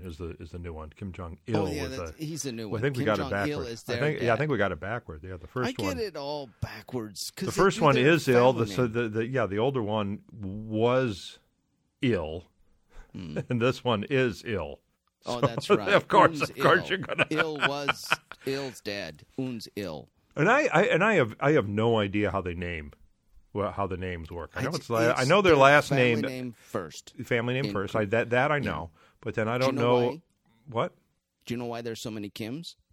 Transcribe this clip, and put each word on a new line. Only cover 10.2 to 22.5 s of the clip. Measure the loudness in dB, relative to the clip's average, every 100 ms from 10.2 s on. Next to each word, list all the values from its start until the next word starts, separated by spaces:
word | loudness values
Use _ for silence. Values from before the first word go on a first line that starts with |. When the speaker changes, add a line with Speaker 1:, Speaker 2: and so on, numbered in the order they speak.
| -10
Speaker 1:
was | -12 -10 -8 -6 0 2 2 0 -4 -10 -20 _ _ _ _ _ _
ill, | 2 2 0 -8 -12 _ _ _ _ -20 -16
Speaker 2:
Hmm. | -12 -8 -8
Speaker 1:
<laughs> | -4
and | 0
this | 2 0
one | 0 -2 0
is | 0 0 -2 -6
ill. | -4 -6 -10 _ _ _ _ -6
Speaker 2:
Oh, | 0
Speaker 1:
So, | 0
Speaker 2:
that's | -2 2
right. | 2 4
Speaker 1:
<laughs> |
of | 2 4
course, | 6 6 4
Speaker 2:
Un's | -6
Speaker 1:
of | 2
course | 4 4
Speaker 2:
ill. | 2
Speaker 1:
you're | -6
gonna | -4 -2 -2
Speaker 2:
Ill | 0 -2 0
was, | -2 0 -2 -4 -4 -6 _ -10 -6
ill's | -6 -6 -10
dead. | -8 -8 -8 -12 -14 -8
Un's | -6 -6 -10 -8
ill. | -8 -8 -14 _ _ 0
Speaker 1:
And | 2
I, | 4 4
I, | 2 4
and | 4
I | 4 4
have, | 2 0
I | 2
have | 4 2
no | 2 4 4
idea | 2 2 0
how | 0
they | -4